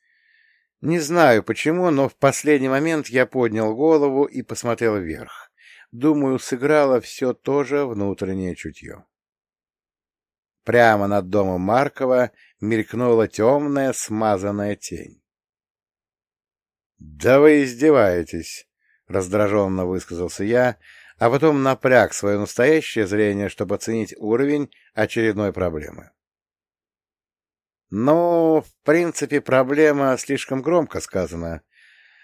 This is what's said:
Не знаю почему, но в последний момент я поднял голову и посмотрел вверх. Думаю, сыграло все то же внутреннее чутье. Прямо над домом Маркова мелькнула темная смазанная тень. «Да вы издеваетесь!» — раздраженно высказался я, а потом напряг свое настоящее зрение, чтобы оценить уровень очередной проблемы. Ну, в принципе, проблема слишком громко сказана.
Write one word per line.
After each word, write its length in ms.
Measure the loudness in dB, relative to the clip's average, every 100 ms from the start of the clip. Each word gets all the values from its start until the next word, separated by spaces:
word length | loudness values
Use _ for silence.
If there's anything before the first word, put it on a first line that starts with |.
| _ _ _ _ _ _ _ _
Не 180 | -4 -2
знаю 440 | 0 4 6 6
почему, 480 | 2 -4 -2 0 0
но 180 | 0 0
в 60 | 0
последний 540 | 0 0 2 2 2
момент 380 | -2 -2 -4 -2
я 180 | -2 0
поднял 500 | 0 -2 0 -2 0
голову 480 | 2 2 2 0
и 180 | -2 -4
посмотрел 560 | -10 -8 -6 -2 -2 -2
вверх. 540 | -6 -10 -14 -20 -20 _ -20 -20 _
Думаю, 480 | -2 0 2 0 -2
сыграло 640 | -4 -4 0 2 4 2
все 320 | -2 -6 -6
то 300 | -4 -4 -2
же 220 | -2 -4 -4
внутреннее 680 | -4 -6 -6 -6 -6 -6 -8
чутье. 500 | -12 -16 -18 -20 _ _ _ _ _ _ _ _ _ _ _ _ _ _ _ _
Прямо 440 | 0 4 6 4 2
над 220 | -2 -2
домом 320 | -2 0 -2
Маркова 680 | 0 0 0 -2 0 0 0 _ _ _
мелькнула 680 | -4 -4 -4 -4 0 2 0
темная 680 | 0 2 2 0 -2 -4
смазанная 840 | -4 -6 -4 0 0 -2 -6 -6 -8
тень. 460 | -10 -14 -16 -20 _ _ _ _ _ _ _ _ _ _ _ _ _ _ _ _ _ _
«Да 420 | -20 -4 4 6
вы 240 | 8 6
издеваетесь!» — 1040 | 2 2 4 4 4 0 -4 -8 -12 -16 -20 _ _ _ -8
раздраженно 760 | -6 -2 0 2 2 0 -2 -2
высказался 580 | -4 -8 -8 -8 -6
я, 340 | -2 2 0 -2 -12 -20 -20 -2
а 100 | 0
потом 340 | 2 2 2
напряг 500 | 0 0 4 4 4
свое 260 | 0 -4 -2
настоящее 680 | -4 0 2 2 0 -4 -2
зрение, 440 | 0 0 -2 -4
чтобы 260 | -6 -6 -6
оценить 400 | -6 -6 -6 -8
уровень 540 | -2 0 0 -2 -4 _ _
очередной 580 | -4 -4 -2 -2 0 -4
проблемы. 600 | -2 -4 -6 -10 -16 -20 _ _ _ _ _ _ _ _ _ _ _ _ _ _ _ _ _ _
Ну, 680 | -2 0 2 2 2 2 2
в 220 | -2 _
принципе, 580 | 0 0 0 -4 -4 -2
проблема 760 | 2 2 2 4 4 4 0 0
слишком 440 | -2 -6 -4 -6
громко 400 | 0 0 0 -6
сказана. 600 | -6 -4 -4 -6 -8 -10 -14 _ _ _ _ _